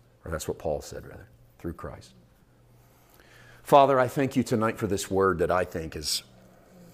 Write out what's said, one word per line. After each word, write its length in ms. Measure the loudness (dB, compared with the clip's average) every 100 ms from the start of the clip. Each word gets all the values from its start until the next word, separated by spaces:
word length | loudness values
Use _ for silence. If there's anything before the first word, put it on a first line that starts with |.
| _ _
Or 80 | -10
that's 160 | -8 -6
what 100 | -6
Paul 220 | -6 -6
said, 260 | -8 -14 -16
rather, 200 | -18 -20 -20 -20 -12
through 160 | -12
Christ. 400 | -10 -14 -16 -20 -20 _ _ _ _ _ _ _ _ _ -20 -20 -20 -20 -20
Father, 360 | 6 8 8 4
I 80 | 2
thank 280 | 0 0 0
you 80 |
tonight 340 | 0 0 0 -2
for 80 | -2
this 240 | -4 -2
word 300 | 2 2 2
that 100 | 2
I 160 | 0 -2
think 300 | -6 -10 -8
is, 260 | -6 -6 -8 -20 -20 -20 _ -20 -20